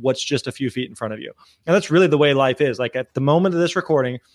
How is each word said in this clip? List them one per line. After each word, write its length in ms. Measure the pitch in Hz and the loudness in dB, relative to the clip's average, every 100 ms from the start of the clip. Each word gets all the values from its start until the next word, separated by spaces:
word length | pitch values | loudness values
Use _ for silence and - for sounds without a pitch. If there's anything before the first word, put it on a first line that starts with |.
what's 240 | 127 131 | -2 -2
just 220 | - 139 131 | -2 -4 -4
a 60 | |
few 180 | - 131 | -6 -6
feet 180 | 127 127 | -6 -8
in 60 | |
front 180 | 110 110 | -8 -10
of 80 | 107 | -10
you. 100 | 69 - _ _ - | -14 -18 _ _ 0
And 100 | 190 | 0
that's 140 | - | 2
really 160 | 165 180 | 2 4
the 100 | 147 | 4
way 160 | 147 | 4
life 300 | 139 135 123 | 4 2 2
is. 160 | 143 117 | -2 -2
Like, 180 | 120 127 | -4 -6
at 160 | 127 | -6
the 80 | - | -2
moment 340 | 135 160 185 | 2 2 2
of 60 | 170 | 0
this 160 | 170 185 | 0 -2
recording, 420 | 170 151 127 127 _ | 0 0 0 -4 _